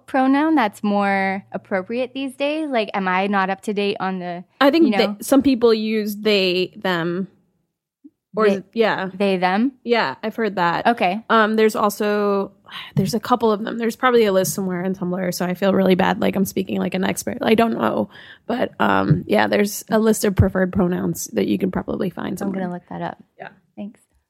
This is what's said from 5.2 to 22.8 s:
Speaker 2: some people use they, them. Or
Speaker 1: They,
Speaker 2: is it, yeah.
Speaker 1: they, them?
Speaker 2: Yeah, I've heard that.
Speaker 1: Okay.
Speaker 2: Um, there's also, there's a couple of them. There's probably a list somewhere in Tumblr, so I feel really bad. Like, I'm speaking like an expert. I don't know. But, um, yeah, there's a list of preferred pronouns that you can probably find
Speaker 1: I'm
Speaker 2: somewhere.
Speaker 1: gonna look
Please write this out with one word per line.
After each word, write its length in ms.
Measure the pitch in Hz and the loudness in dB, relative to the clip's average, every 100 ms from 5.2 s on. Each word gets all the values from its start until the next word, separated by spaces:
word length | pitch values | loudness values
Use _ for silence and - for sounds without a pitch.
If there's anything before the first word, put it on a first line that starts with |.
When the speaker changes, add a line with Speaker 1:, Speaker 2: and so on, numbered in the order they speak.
Speaker 2:
some 200 | - 277 | 0 2
people 320 | 277 247 233 | 4 4 2
use 440 | 220 220 220 214 208 | 2 0 -2 -4 -4
they, 540 | 214 202 185 180 180 - | 0 2 2 0 -2 -4
them. 540 | 190 175 165 175 190 _ _ _ _ _ _ _ - _ _ 202 | -4 -2 -2 -4 -6 _ _ _ _ _ _ _ -20 _ _ 0
Or 100 | 214 | 2
Speaker 1:
They, 60 | |
Speaker 2:
is 60 | 196 | 2
it, 60 | - | -2
yeah. 360 | 233 214 156 190 | 0 0 0 -4
Speaker 1:
they, 260 | 190 202 190 | -2 0 2
them? 340 | 185 196 254 - | 2 2 0 -2
Speaker 2:
Yeah, 340 | 233 233 160 - | -2 0 0 -4
I've 140 | 220 214 | -8 -4
heard 220 | 220 196 | -4 0
that. 280 | 170 160 - | 0 0 0
Speaker 1:
Okay. 400 | 240 185 202 - | 2 0 -2 2
Speaker 2:
Um, 240 | 226 214 220 | 2 4 4
there's 200 | 220 214 | 2 2
also, 760 | 208 202 214 208 202 196 190 _ - - - - | -2 0 -2 0 0 0 -2 _ -18 -16 -6 -2
there's 200 | 196 220 | 0 -2
a 40 | |
couple 320 | - 254 226 | 0 2 2
of 120 | 202 | 0
them. 160 | 220 233 | -2 -4
There's 160 | 233 226 | -4 0
probably 300 | 254 240 214 | 4 4 6
a 60 | |
list 220 | 190 190 | 4 2
somewhere 300 | 196 190 180 | 0 -4 -2
in 100 | 185 | -4
Tumblr, 400 | 190 180 180 185 | -4 -4 -4 -4
so 100 | 175 | -4
I 120 | 180 180 | -4 -2
feel 180 | 190 | 0
really 220 | 190 190 185 | 2 4 4
bad. 260 | 185 185 | 2 2
Like, 140 | 196 196 | 0 0
I'm 100 | 190 | -2
speaking 320 | - - 202 | -4 -4 -4
like 160 | 190 | -4
an 100 | 190 | -2
expert. 360 | 196 - - 247 | -4 -4 -6 -4
I 140 | - 220 | 2 2
don't 180 | 233 233 | 2 0
know. 300 | 220 - 208 - - - - | -2 -2 -4 -8 -20 -16 -8
But, 280 | 240 - - | -4 -4 0
um, 440 | 104 98 98 - - | 2 2 2 0 0
yeah, 220 | 208 107 | 0 2
there's 360 | - 208 - - | 2 0 -4 -2
a 80 | 220 | 0
list 280 | 220 220 214 | 2 2 0
of 100 | 190 | 2
preferred 360 | 190 190 185 | 2 2 -2
pronouns 540 | 185 180 180 185 165 - | 0 0 0 -4 -6 -6
that 140 | 214 196 | -2 0
you 100 | 202 | 0
can 140 | 190 | -2
probably 400 | 202 - - 190 | -4 -6 -4 -4
find 220 | - - | -6 -8
Speaker 1:
I'm 40 | 190 | -6
Speaker 2:
somewhere. 240 | 202 190 | -6 -6
Speaker 1:
gonna 120 | 180 | -6
look 100 | 175 | -8